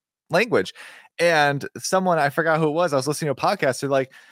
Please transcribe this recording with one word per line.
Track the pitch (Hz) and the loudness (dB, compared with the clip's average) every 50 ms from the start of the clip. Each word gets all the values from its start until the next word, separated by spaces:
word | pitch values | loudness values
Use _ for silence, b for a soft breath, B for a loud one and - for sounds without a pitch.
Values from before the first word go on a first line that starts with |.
| _ _ _ _ _ - | _ _ _ _ _ -2
language? | - - - 247 151 107 95 - B B B B B B B B _ - | 0 0 0 2 0 0 0 -2 B B B B B B B B _ 0
And | 170 175 165 151 147 143 143 139 - - - | 2 2 4 4 2 2 0 -2 -6 -10 -10
someone, | 120 - - 185 190 190 185 170 160 | -10 -4 -2 -2 0 2 2 2 2
I | 143 139 | 0 0
forgot | - - 156 165 160 156 | 0 0 0 2 2 2
who | 160 156 | 2 0
it | 147 | 0
was, | 165 180 170 143 | 0 0 0 0
I | |
was | 135 123 147 | 0 0 -2
listening | 147 - 165 147 131 | -4 -4 -4 -4 -4
to | - - | -2 -2
a | |
podcast, | 175 202 190 156 139 123 - | -2 0 0 0 0 0 -2
they're | - 135 | -2 -2
like, | 139 135 135 B B B B B | 0 0 -2 B B B B B